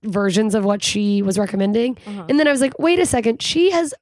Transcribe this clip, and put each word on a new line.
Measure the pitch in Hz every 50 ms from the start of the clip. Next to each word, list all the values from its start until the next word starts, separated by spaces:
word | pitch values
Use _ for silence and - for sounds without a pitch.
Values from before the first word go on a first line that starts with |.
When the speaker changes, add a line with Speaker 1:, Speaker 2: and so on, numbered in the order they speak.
| -
Speaker 1:
versions | 214 175 202 202 196 175 208 220 214 202
of | 220 196
what | 202 202 202 -
she | - - 202 208 202 202 202 196
was | 196 190 202
recommending. | 208 202 - 196 196 202 208 226 233 254 247 - -
Speaker 2:
Uh-huh. | 214 202 202 175 -
Speaker 1:
And | 269 294
then | 302 294
I |
was | 285 254
like, | 269 269 - -
"Wait | - 330 349 359
a | 359 -
second, | - 247 214 226 226 -
she | - - - 320 349 370
has | 370 339 339 294 - -